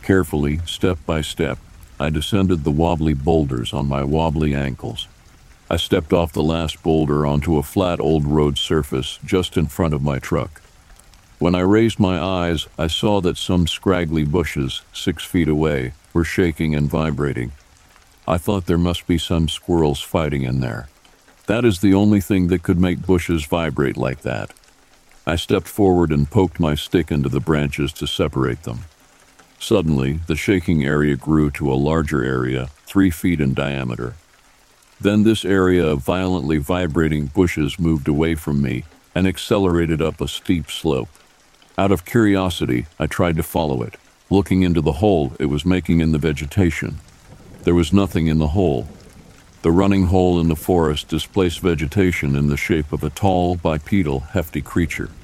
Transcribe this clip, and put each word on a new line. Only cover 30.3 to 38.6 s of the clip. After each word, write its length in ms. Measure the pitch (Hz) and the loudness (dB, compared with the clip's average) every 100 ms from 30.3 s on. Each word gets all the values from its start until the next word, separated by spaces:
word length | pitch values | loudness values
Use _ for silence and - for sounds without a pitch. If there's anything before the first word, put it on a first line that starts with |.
| 78 | -4
shaking 480 | - 98 85 82 | 2 0 2 0
area 320 | 67 76 76 67 | 2 2 2 0
grew 340 | - 78 76 | 0 2 2
to 200 | 69 71 | 0 -2
a 100 | 67 71 | 0 2
larger 320 | 82 76 73 | 0 0 -2
area, 460 | 62 65 64 65 67 - | -2 -2 -2 -4 -6 -12
three 240 | - 98 98 | -6 2 2
feet 300 | 82 95 82 | 2 -2 0
in 140 | 71 | 0
diameter. 600 | 65 71 69 64 58 62 60 _ _ _ _ _ _ _ _ | 0 -2 -4 -6 -6 -8 -10 _ _ _ _ _ _ _ _
Then 220 | 98 107 | 0 4
this 240 | 107 110 90 | 4 2 2
area 400 | 98 92 90 80 | 2 4 4 2
of 160 | 76 | 0
violently 560 | 69 87 92 92 71 78 | -2 -2 0 -2 0 -2
vibrating 680 | 71 90 90 71 80 76 71 | 0 -2 0 0 0 0 -4
bushes 500 | 85 87 - 73 - | 0 0 2 -4 -2
moved 280 | 82 80 69 | 0 0 0
away 280 | 73 80 | 0 0
from 260 | 80 80 71 | -2 -2 -2